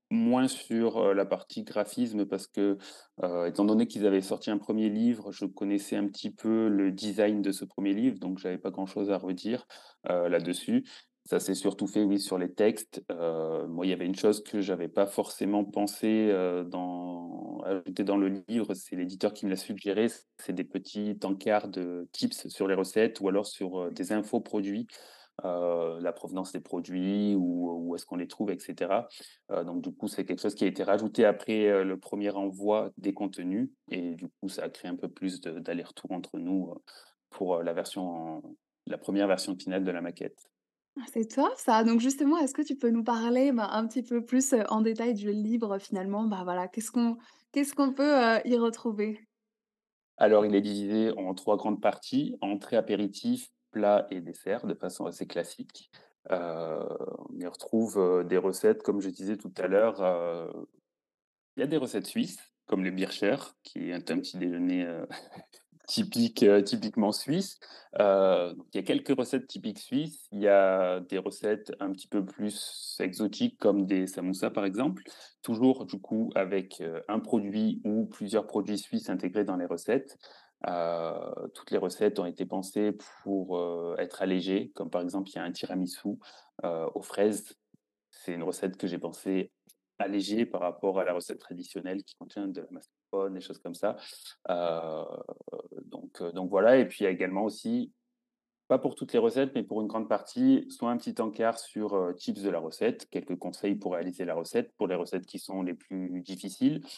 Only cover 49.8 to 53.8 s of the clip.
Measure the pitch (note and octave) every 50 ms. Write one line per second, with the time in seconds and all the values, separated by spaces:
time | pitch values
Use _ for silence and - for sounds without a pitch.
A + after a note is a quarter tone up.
49.8 | _ _ _ _ _ _ _ - G#2+ G#2+ G#2+ G#2 G#2+ G#2 G2+ G2+ G2+ G#2 G2+ G2+
50.8 | G2+ G2+ G#2+ A2 A2 A2 - G2+ F#2 F#2 F2+ F2 - G#2+ G#2 G2+ - G#3+ - -
51.8 | - - - - - - B2 C3+ D3+ - B3 - - G2 G#2 G2+ - - B2 A2
52.8 | - - - G2 G#2 G2 - - - A#2+ B2 B2 - - _ _ _ _ - G#2+